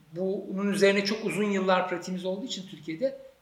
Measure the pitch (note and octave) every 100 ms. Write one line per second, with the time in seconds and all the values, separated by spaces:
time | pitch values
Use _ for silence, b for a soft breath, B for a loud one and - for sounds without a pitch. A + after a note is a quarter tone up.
0 | - E3 F#3+ G3 - F#3+ G3+ F3 G3 G3+
1 | G3 A3 G3+ E3+ G#3 G3 F#3 F#3 F3+ F3
2 | F#3+ F#3 F#3 G3+ B3 G3 F3+ D3+ E3 D#3+
3 | C4 - B B